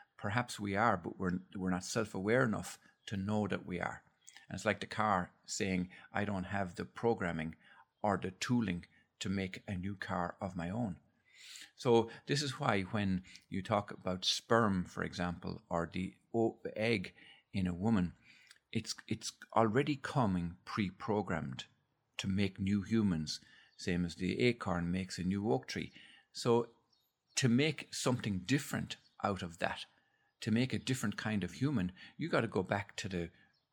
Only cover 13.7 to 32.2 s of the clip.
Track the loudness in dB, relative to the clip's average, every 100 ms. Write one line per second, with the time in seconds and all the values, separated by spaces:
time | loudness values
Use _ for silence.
13.7 | 0 0 -4 -4 -2 0 -2 4 6 6
14.7 | 4 0 -2 -4 -2 -2 -2 -6 -8 -2
15.7 | 0 0 -2 -4 -8 _ 0 0 0 -8
16.7 | -2 0 0 -2 -12 -20 -20 _ -2 -2
17.7 | 0 2 2 2 -2 -20 -20 -20 -20 _
18.7 | -6 -6 -8 -8 -8 -8 -12 -2 2 4
19.7 | 4 0 -2 -2 2 2 2 -2 -6 -6
20.7 | -2 -2 -2 -2 0 0 -2 -4 -8 -12
21.7 | _ _ _ _ -6 -2 2 0 0 0
22.7 | 0 2 2 4 2 -2 -8 -12 -20 -20
23.7 | -8 -2 0 0 -2 -2 2 2 2 0
24.7 | 0 0 -2 -2 -4 -2 0 2 0 -2
25.7 | -6 -8 -10 -20 -20 _ -2 4 4 2
26.7 | -6 _ _ _ _ _ 2 4 6 4
27.7 | 0 -8 -4 0 0 0 -2 0 0 0
28.7 | -4 -4 -8 _ -4 -2 -2 -4 -4 -4
29.7 | -4 -10 _ _ _ _ _ 0 2 2
30.7 | 0 -2 -2 -2 -2 -2 0 -2 0 0
31.7 | 2 0 -4 -14 -8